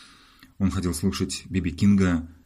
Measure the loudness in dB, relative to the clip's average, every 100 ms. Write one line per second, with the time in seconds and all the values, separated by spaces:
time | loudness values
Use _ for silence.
0 | -20 -20 -20 _ -20 _ -2 0 -2 -2
1 | -2 -2 -4 -6 -6 -4 -4 0 4 4
2 | 4 0 -4 -16